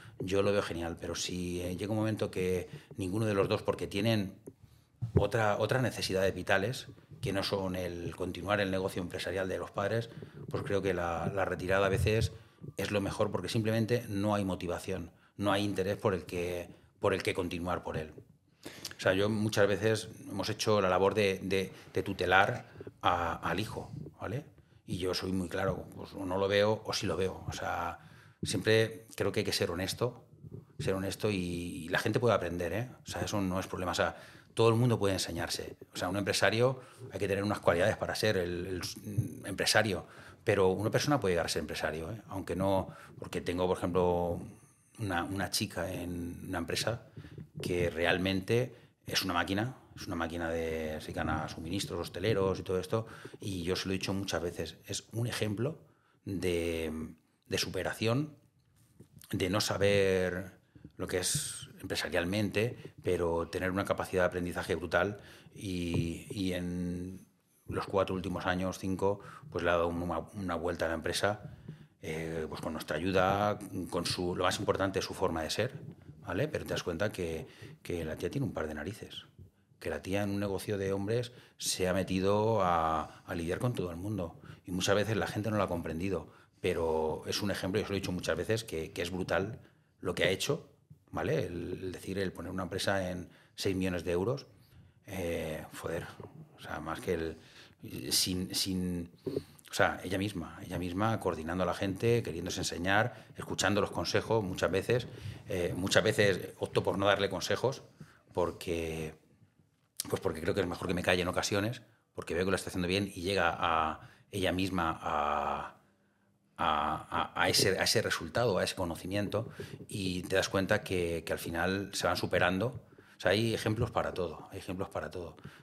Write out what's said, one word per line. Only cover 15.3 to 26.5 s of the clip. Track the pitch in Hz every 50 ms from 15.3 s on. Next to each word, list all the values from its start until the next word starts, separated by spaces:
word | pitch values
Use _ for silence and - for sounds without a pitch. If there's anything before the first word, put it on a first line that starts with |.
| _
no | - 101 101
hay | 98 101 104
interés | 101 95 92 92 - 101
por | - - 110 95
el | 87 -
que | - 95 87 87 90 87 87 87 - - - - _ _ _
por | - 101 95
el | 87 -
que | 104 92
continuar | 95 90 82 87 85 85 90 87 82 -
por | 82 78
él. | 80 78 80 - - - - - _ _ _ _ _ - - - - - - -
O | -
sea, | - 101 95
yo | 95 101 107
muchas | 110 104 107 107 - 104 101
veces | 101 101 90 107 110 110 101 - - - - - -
hemos | 98 98 92 113
hecho | 110 - - 113 107 104
la | 95 92
labor | 90 90 98 98 98
de, | 107 104 98 95 92
de, | 92 95 95 95 92 - - - - - -
de | 95 -
tutelar | 101 92 - 90 90 92 95 101 - - - - - - - - - - -
a, | - 95 90 87 87 82 85
al | - - 82 82 92
hijo, | 110 - - 87 82 - - - - - - -
¿vale? | - 92 110 143 - - - - - _ - - _
Y | - 107
yo | 87 92 92 90
soy | - 92 92
muy | 92 95 90
claro, | 85 - 95 98 95 90 80 - - -
pues, | - - - -
o | 95 98
no | 90 92
lo | 98 98
veo | 98